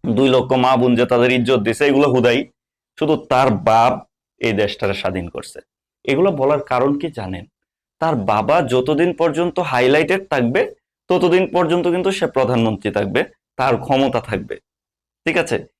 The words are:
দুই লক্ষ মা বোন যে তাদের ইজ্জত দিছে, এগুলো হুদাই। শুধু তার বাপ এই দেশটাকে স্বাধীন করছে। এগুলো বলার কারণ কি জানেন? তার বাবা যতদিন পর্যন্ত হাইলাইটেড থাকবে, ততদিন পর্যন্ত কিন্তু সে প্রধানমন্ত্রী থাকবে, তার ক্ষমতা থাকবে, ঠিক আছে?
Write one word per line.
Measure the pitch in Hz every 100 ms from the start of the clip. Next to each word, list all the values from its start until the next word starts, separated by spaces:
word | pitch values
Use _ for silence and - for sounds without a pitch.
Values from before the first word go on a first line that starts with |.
| -
দুই | 113 135
লক্ষ | 127 127
মা | 131 127 127
বোন | 123 120
যে | 123
তাদের | 123 123
ইজ্জত | 127 117 127
দিছে, | 104 110 147
এগুলো | 139 143
হুদাই। | 127 120 120 - _ _ _ _ -
শুধু | 151 151
তার | - 127 135
বাপ | 101 107 113 117 104 - _ _ _
এই | 117
দেশটাকে | 101 101 - 101
স্বাধীন | 98 92 90 87
করছে। | - - - _ _ _ _
এগুলো | - 139 196
বলার | 147 135 147
কারণ | 139 123 135 143
কি | 160
জানেন? | 135 95 90 - _ _ _ _ _
তার | 160 143
বাবা | 98 107 110 160
যতদিন | 131 123 127 151 170
পর্যন্ত | - 165 147 175 185
হাইলাইটেড | 160 127 127 147 156 196 190
থাকবে, | 139 120 156 - - _ _ _
ততদিন | 175 175 180 233
পর্যন্ত | 170 170 175 175
কিন্তু | 175 185
সে | 190 170
প্রধানমন্ত্রী | 131 127 123 113 104 107
থাকবে, | 101 98 101 - _ _ -
তার | 131 120
ক্ষমতা | 127 135 135 120
থাকবে, | - 101 - - _ _ _ _ _ _ -
ঠিক | 170
আছে? | 165 - -